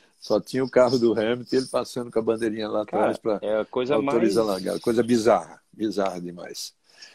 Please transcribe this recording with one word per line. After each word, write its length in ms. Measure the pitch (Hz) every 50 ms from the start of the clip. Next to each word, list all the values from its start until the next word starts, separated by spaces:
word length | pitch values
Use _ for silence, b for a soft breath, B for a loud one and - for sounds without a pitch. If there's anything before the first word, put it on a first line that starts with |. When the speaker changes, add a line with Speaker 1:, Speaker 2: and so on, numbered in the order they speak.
| b b b b
Speaker 1:
só 200 | - - 107 104
tinha 240 | 92 - - 127 131
o 60 | 127
carro 280 | - 127 127 120 131 127
do 120 | 117 117 107
Hamilton, 420 | 107 107 110 120 123 123 - -
ele 100 | 131 131 -
passando 440 | - 127 123 - - 131 120 120
com 80 | - 113
a 20 |
bandeirinha 460 | 113 113 113 113 113 113 104 113 107 107
lá 160 | 107 107 107
Speaker 2:
Cara, 260 | 107 - 104 104 -
Speaker 1:
atrás 60 | 120 -
pra 220 | - 113 107 95
Speaker 2:
é 180 | - 101 107 110
a 40 | 104
coisa 300 | - - 127 127 123 147
Speaker 1:
autorizar 480 | - - 139 139 117 113 110 98 113 113
Speaker 2:
mais 60 | 107
Speaker 1:
a 20 | 98
largada. 260 | 95 92 95 92 90
Coisa 220 | - - 117 113 120
bizarra, 580 | 113 123 117 107 117 110 92 82 - - - _ _ _
bizarra 460 | - 107 110 95 98 101 95 90 90
demais. 520 | 87 90 87 87 85 - - - - - - _ B B B B B B B